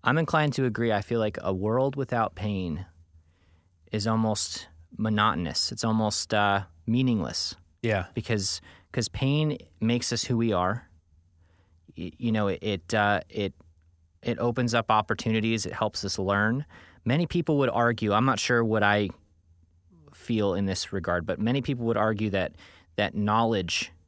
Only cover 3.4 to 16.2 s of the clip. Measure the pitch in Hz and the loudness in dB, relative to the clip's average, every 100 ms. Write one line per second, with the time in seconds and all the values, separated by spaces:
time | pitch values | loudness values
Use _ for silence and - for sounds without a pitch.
3.4 | _ _ _ _ _ 107 104 110 110 104 | _ _ _ _ _ -4 0 2 0 0
4.4 | - - - - - - 110 104 107 78 | -4 -8 -12 -20 -18 -4 -2 2 2 2
5.4 | 82 - - 113 113 110 110 - - 107 | -2 -2 -4 -2 0 2 0 -2 -2 2
6.4 | 101 98 101 - - 117 131 110 71 - | 2 2 -2 -10 -2 0 2 0 -2 -6
7.4 | - - _ _ 117 101 90 - - 110 | -8 -10 _ _ -2 -2 -2 -8 -4 -2
8.4 | 95 - - - _ - 107 - 131 147 | -2 -6 -12 -20 _ -4 -4 -2 0 2
9.4 | 156 - - _ 113 120 - 120 - 117 | 0 -4 -10 _ 0 0 -2 -4 -2 0
10.4 | 117 95 90 123 - _ _ _ _ _ | 2 2 2 -2 -8 _ _ _ _ _
11.4 | _ _ _ _ - - 90 - 120 110 | _ _ _ _ -20 -12 -12 -6 -2 0
12.4 | 101 90 107 95 - 110 104 101 - - | 0 -2 -4 -4 -2 0 2 0 -2 -6
13.4 | 98 - - _ _ _ _ _ - 117 | -6 -6 -20 _ _ _ _ _ -6 -2
14.4 | 120 117 120 117 - 110 107 104 - 110 | -2 0 0 0 4 2 2 -2 0 0
15.4 | 110 113 104 - 107 - 98 - | 0 -2 -4 -4 -4 -4 -6 -4